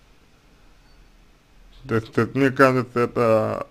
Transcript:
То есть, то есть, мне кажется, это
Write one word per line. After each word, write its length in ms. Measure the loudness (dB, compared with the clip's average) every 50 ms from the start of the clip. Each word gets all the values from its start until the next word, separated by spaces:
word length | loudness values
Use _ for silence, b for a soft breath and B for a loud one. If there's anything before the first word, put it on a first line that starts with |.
| _ _ _ _ _ _ _ _ _ _ _ _ -20 -20 _ -20 _ _ -20 -20 -20 _ _ _ -20 _ _ _ _ _ _ -20 -20 -20 -20 -20 -10 -4
То 80 | -4
есть, 160 | -4 -4 -4 -2
то 80 | -2
есть, 140 | -2 -2 0
мне 140 | 0 0 0
кажется, 500 | 4 4 4 4 4 0 -4 -4 -2 -2
это 680 | -2 -2 -2 -2 0 2 2 0 0 -2 -6 -8 -10 -14